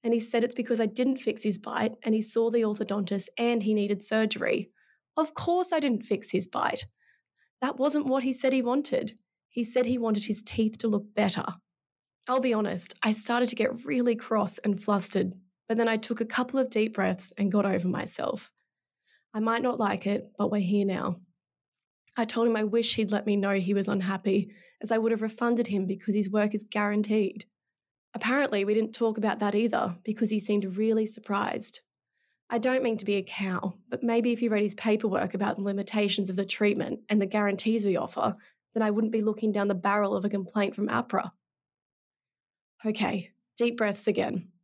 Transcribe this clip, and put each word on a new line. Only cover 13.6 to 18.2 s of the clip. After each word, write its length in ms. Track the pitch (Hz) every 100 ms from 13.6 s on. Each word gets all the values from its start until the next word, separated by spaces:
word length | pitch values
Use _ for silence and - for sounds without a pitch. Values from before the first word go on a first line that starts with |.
| 214 233
really 320 | - 262 240 226
cross 420 | - 220 208 -
and 220 | 208 202
flustered, 520 | - 202 190 190 185 - _ _ -
but 80 | 226
then 140 | 226
I 80 | 220
took 240 | 220 220
a 40 | 226
couple 340 | - 247 269
of 100 | 262
deep 240 | 226 220
breaths 400 | 220 190 185 - -
and 140 | 202
got 140 | 202 196
over 240 | 190 180
myself. 640 | - - -